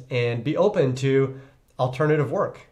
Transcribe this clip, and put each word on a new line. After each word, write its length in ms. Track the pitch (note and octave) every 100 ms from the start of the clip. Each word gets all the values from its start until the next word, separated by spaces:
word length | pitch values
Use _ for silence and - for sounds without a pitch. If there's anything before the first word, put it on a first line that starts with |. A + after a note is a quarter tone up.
| -
and 340 | B2+ A#2+ A#2
be 140 | A#2+ E3+
open 380 | G3+ G3 C3+ B2+
to 440 | C3+ C3+ C3+ C3+ - _ _ -
alternative 520 | B2+ - D3+ C#3+ A#2
work. 300 | F3+ E3+ - -